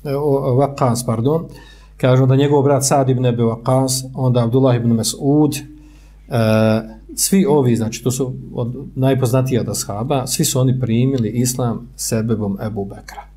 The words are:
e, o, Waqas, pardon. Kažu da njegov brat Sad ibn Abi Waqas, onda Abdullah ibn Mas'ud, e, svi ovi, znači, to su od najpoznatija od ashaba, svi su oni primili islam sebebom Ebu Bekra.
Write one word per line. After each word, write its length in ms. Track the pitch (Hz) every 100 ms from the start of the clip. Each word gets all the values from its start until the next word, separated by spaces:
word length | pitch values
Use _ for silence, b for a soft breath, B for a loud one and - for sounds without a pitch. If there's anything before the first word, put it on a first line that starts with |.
e, 100 | 147
o, 420 | 139 151 139 143 123
Waqas, 480 | 139 135 131 117 -
pardon. 400 | 110 123 165 180 B B B B -
Kažu 300 | 131 127 131
da 100 | 135
njegov 260 | 143 147
brat 220 | 135 135
Sad 240 | 135 147 131
ibn 180 | 123 123
Abi 160 | 117
Waqas, 640 | 113 110 - 131 131 131 -
onda 280 | - 131 120
Abdullah 340 | 117 131 131 120
ibn 160 | 113
Mas'ud, 680 | 113 107 - 143 151 147 135 - B B B B B -
e, 680 | 123 110 110 110 110 110 - - -
svi 300 | - 196 143
ovi, 300 | 147 123 113
znači, 260 | 110 -
to 80 | 131
su 240 | 123 127 127 127
od 200 | - 117 131 143
najpoznatija 680 | 131 131 131 123 131 131 120
od 80 | 101
ashaba, 580 | 101 - 101 127 139 113
svi 180 | -
su 160 | 131 131
oni 200 | 131 131
primili 480 | 127 113 131 135 107
islam 600 | 120 123 - 123 110 - -
sebebom 600 | - 113 110 107 101 98 110
Ebu 180 | 98
Bekra. 380 | 98 - - - -